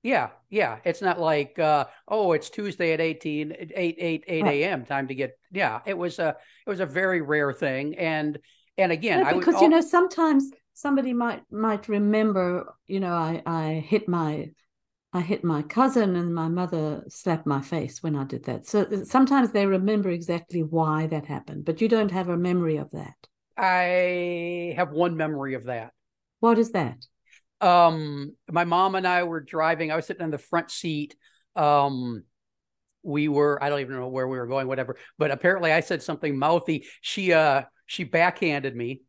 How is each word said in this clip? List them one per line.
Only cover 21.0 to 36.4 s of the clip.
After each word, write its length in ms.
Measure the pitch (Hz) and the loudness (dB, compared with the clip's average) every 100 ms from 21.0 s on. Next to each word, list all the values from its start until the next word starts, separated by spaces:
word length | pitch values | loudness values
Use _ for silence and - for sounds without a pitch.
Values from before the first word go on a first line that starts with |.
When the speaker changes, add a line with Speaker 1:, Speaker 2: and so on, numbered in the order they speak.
| 160 | -2
Speaker 2:
that 180 | 156 151 | -4 -6
happened, 380 | 139 - 147 | -10 -10 -6
but 160 | 147 165 | -4 0
you 80 | 226 | 2
don't 220 | 226 208 | 2 2
have 180 | 180 175 | -2 -2
a 80 | 175 | -2
memory 400 | 180 180 165 151 | 0 0 0 -2
of 140 | 143 | -6
that. 240 | 156 139 - _ _ _ - | -12 -14 -18 _ _ _ 0
Speaker 1:
I 1160 | 185 180 180 180 180 180 175 175 170 175 175 170 | 2 2 2 2 2 0 -2 -4 -4 -6 -6 -2
have 140 | 180 | -2
one 260 | 147 175 165 | 2 0 0
memory 380 | 160 147 135 | -2 -2 -6
of 100 | 131 | -6
that. 280 | 120 120 113 _ _ _ _ _ | -6 -8 -10 _ _ _ _ _
Speaker 2:
What 180 | 226 226 | 4 4
is 140 | 226 | 2
that? 240 | 196 135 - - _ _ _ _ _ | 0 -2 -6 -20 _ _ _ _ _
Speaker 1:
Um, 720 | 180 175 170 160 151 143 143 - - | 6 8 6 4 -6 -8 -10 -14 -4
my 140 | 170 | -2
mom 320 | 170 175 190 190 | 2 2 2 2
and 100 | 185 | 2
I 160 | 180 | 0
were 180 | 175 165 | 0 -6
driving. 520 | 135 160 160 160 160 | -6 0 0 0 -2
I 40 | 160 | -4
was 100 | - | -4
sitting 180 | 170 | -8
in 60 | 165 | -6
the 60 | 143 | -6
front 320 | - 170 165 | -2 -2 -2
seat. 420 | - 170 151 147 - _ _ _ | -8 -6 -6 -8 -14 _ _ _
Um, 720 | - 147 147 139 131 123 110 - _ _ _ _ _ _ _ | 0 4 4 2 -2 -6 -10 -14 _ _ _ _ _ _ _
we 240 | 190 147 151 | -4 -2 0
were, 340 | 143 147 143 | 2 2 2
I 60 | 143 | -2
don't 120 | 143 | -2
even 140 | 131 | -4
know 140 | 131 127 | -8 -6
where 180 | 131 127 | -4 -4
we 120 | 127 | -4
were 100 | 120 | -4
going, 180 | 135 131 | -4 -2
whatever. 300 | 131 127 123 - - | -4 -4 -10 -16 -4
But 120 | 151 | -2
apparently 400 | 139 180 190 165 | 2 2 2 2
I 100 | 160 | 2
said 220 | 165 165 | 0 -6
something 340 | - 160 156 | -4 -6 -4
mouthy. 500 | 139 | 0